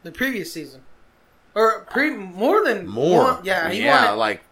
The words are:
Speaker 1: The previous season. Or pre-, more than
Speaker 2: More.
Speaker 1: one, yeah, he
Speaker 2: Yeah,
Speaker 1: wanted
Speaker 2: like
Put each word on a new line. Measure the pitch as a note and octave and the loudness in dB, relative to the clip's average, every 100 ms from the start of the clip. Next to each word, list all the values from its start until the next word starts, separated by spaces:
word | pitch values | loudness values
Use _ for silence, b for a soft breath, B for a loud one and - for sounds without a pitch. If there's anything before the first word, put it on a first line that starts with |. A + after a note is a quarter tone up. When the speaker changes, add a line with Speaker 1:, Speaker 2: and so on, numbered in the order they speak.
Speaker 1:
The | E3+ | -16
previous | E3+ C4 A3+ - | -6 -4 -4 -8
season. | E3 C#3 C3 - - _ _ _ _ _ G#3 | -12 -14 -18 -20 -20 _ _ _ _ _ 0
Or | A3+ G#3+ - | 0 0 -6
pre-, | B3+ D4+ A#3 | -4 -2 -4
more | F#3+ F3+ B3+ G#4 | -12 -2 2 2
than | E4 G3+ F3 | 2 -2 -6
Speaker 2:
More. | A2 D3+ F3+ B3+ | -2 2 4 4
Speaker 1:
one, | - F#3 | 0 -2
yeah, | F3+ E3 | -2 -2
he | F#3 | -2
Speaker 2:
Yeah, | - C#3 G#2+ | 2 4 4
Speaker 1:
wanted | G#2+ | 2
Speaker 2:
like | G#2+ G2 - | -2 -2 -10